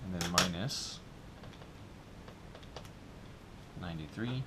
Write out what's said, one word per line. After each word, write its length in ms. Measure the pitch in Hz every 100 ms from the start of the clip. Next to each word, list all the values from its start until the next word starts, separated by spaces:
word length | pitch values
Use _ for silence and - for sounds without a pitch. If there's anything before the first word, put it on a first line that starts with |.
and 180 | 95 90
then 80 | 85
minus 680 | 87 92 85 120 - - - - - - - - - - - - - - - - - - - - - - - - - - - - - - -
ninety-three. 640 | 90 82 76 - 117 127